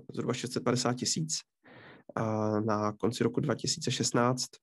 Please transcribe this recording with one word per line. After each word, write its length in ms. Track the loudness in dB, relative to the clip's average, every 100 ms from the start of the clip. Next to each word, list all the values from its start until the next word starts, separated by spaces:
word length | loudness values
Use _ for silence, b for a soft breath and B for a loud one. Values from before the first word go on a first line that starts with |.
| -8
zhruba 180 | -6 -2
šest 200 | -2 -4
set 120 | -2
padesát 300 | 0 2 0
tisíc, 440 | 0 0 -2 -2 -6 -8 _ B B B B -8 -2
eh, 420 | 0 0 2 2
na 320 | 2 2 0
konci 320 | 0 0 2
roku 160 | 2 2
dva 140 | 0
tisíce 360 | 0 -2 -2 -2
šestnáct. 580 | -2 0 4 4 2 -4 -10